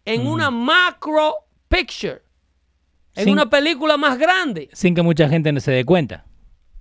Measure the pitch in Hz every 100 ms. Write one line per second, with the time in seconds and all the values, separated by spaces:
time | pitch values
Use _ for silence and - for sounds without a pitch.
0 | - 226 262 320 302 233 247 339 359 -
1 | 294 311 302 320 _ _ _ 359 - -
2 | 196 131 _ _ _ _ _ _ _ _
3 | _ - 202 294 285 285 294 302 311 294
4 | 294 254 311 370 339 180 139 - 180 175
5 | 170 156 151 165 151 143 131 127 123 180
6 | 131 80 - - - _ _ -